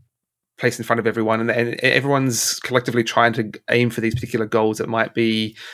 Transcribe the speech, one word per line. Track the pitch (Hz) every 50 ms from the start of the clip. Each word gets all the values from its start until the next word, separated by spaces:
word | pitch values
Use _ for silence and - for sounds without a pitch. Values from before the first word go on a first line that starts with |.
| _ _ _ _ _ _ _ _ _ _ _
place | - - 123 120 -
in | 117
front | - 120 117
of | 107
everyone, | 113 104 113 110 110 113 113
and, | 113 117
and | 113 120 120 120 117 -
everyone's | - 131 127 123 123 143 139 135 135 131 117 110 - - - -
collectively | - - 123 127 123 - 117 120 113
trying | - - - 120 117 113
to | - 113 107 - - _ -
aim | 120 120 123 120
for | 117 - 110
these | 113 113
particular | 127 - - - 113 110
goals | 107 - 110 110 110 110
that | 107 110 -
might | 113 113 110 110 -
be | - 117 113 110 110 110 107 110 - - -